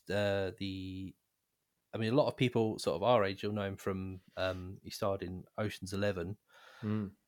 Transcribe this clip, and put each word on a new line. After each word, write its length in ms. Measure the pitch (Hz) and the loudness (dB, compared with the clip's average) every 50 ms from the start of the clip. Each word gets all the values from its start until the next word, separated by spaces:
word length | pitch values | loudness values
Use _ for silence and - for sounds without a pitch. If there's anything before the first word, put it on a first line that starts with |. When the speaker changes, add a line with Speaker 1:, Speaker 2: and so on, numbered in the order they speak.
| _ - | _ -2
Speaker 1:
uh, 420 | 92 104 101 101 98 98 95 92 90 - | 0 2 2 2 2 2 0 -2 -4 -4
the, 560 | 98 98 95 95 95 95 92 95 95 90 - _ _ _ _ _ _ _ _ _ _ _ _ _ _ _ - | -4 -4 -4 -4 -6 -8 -8 -8 -8 -10 -12 _ _ _ _ _ _ _ _ _ _ _ _ _ _ _ -4
I 40 | 107 | -2
mean, 160 | 113 110 120 | 0 4 6
a 20 | |
lot 120 | 147 131 117 | 6 6 4
of 100 | - - | 4 2
people 420 | 131 123 - 117 113 110 107 - | 2 4 4 4 2 2 0 0
sort 160 | - - - | 0 0 0
of 80 | 85 101 | 2 4
our 220 | 117 127 113 98 | 6 6 6 6
age, 180 | 98 98 95 - | 4 0 -2 -4
you'll 80 | 104 104 | -4 -2
know 100 | 104 98 | -2 -2
him 120 | 98 98 | -2 -4
from, 460 | - - 101 95 95 95 95 92 92 - _ _ 92 | -4 -4 -4 -2 -2 -4 -6 -8 -10 -12 _ _ -2
um, 400 | 92 95 92 92 90 92 98 - - | -2 -2 -2 -4 -6 -10 -12 -12 -14
he 60 | - | -12
starred 320 | - - 110 101 98 98 | -6 -2 -2 0 0 -2
in 220 | 95 90 90 90 - - _ - | -2 -6 -6 -8 -10 -10 _ -4
Ocean's 340 | 110 107 - - 101 95 | -4 -4 -4 -6 -8 -6
Eleven. 460 | 101 98 101 104 98 90 85 92 104 - _ _ - - - - - - - | -2 0 0 0 0 0 -4 -4 -6 -8 _ _ -20 -20 -20 -20 -16 -8 -4
Speaker 2:
Mm. 260 | 107 107 107 104 95 - _ _ | -2 0 0 -2 -4 -8 _ _